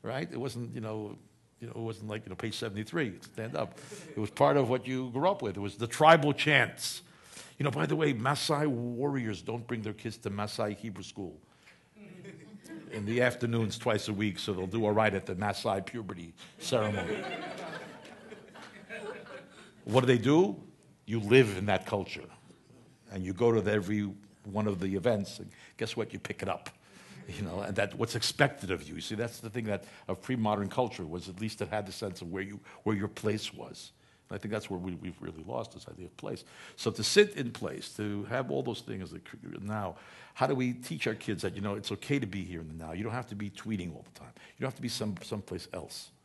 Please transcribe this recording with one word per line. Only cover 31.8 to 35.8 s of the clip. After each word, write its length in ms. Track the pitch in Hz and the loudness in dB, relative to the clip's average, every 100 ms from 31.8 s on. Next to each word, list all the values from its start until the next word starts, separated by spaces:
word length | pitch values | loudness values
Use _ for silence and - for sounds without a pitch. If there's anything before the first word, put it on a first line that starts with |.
| 101 | -4
the 40 | |
sense 300 | 92 104 87 | -6 -6 -6
of 100 | 87 | -6
where 120 | 95 | -6
you, 160 | 98 101 - - | -6 -10 -16 -4
where 120 | - 107 | 0 2
your 120 | 101 | 0
place 440 | - 107 107 - | 0 0 0 -4
was. 420 | - - - - _ _ _ _ | -10 -12 -14 -18 _ _ _ _
And 60 | 95 | -8
I 40 | |
think 120 | 104 | -4
that's 180 | 101 - | -4 -4
where 100 | 92 | -4
we, 140 | 90 | -4
we've 260 | 87 95 85 | -6 -8 -8
really 240 | 85 80 80 | -10 -10 -6
lost 260 | 123 - | -6 -6
this 140 | - | -12